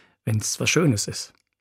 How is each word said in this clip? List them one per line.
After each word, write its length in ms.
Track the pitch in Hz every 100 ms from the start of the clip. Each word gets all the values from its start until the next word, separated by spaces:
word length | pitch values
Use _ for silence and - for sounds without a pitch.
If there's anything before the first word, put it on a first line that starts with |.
| _ _
wenn's 360 | - 110 - -
was 100 | -
Schönes 380 | 156 170 104 -
ist. 260 | - - _ _ _